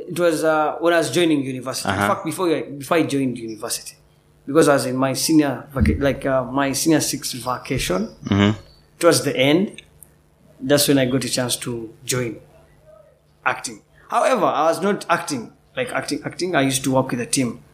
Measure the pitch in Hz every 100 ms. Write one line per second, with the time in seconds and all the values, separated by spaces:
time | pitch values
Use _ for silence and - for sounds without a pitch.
0 | - 165 175 151 160 156 151 - 170 170
1 | 143 156 170 147 131 131 127 120 - 95
2 | 101 - 160 156 180 139 120 143 135 170
3 | 135 139 131 113 113 107 117 - - -
4 | _ _ _ _ 139 151 147 135 127 127
5 | 135 131 - 156 143 123 - 127 - -
6 | 139 127 139 131 120 135 139 127 160 147
7 | - 135 - 127 120 123 - 127 - 185
8 | 220 - - 202 101 - - - _ _
9 | 170 131 139 127 135 170 214 - - _
10 | - _ _ _ _ - 131 143 147 139
11 | 127 131 120 131 123 - 123 120 113 -
12 | 120 127 120 - - _ _ _ - -
13 | _ _ _ _ - - - 104 _ _
14 | - 233 254 240 151 127 160 - 196 196
15 | - 170 - 131 107 _ _ - 123 135
16 | - 143 147 - 180 151 135 131 135 131
17 | 131 120 113 143 120 - -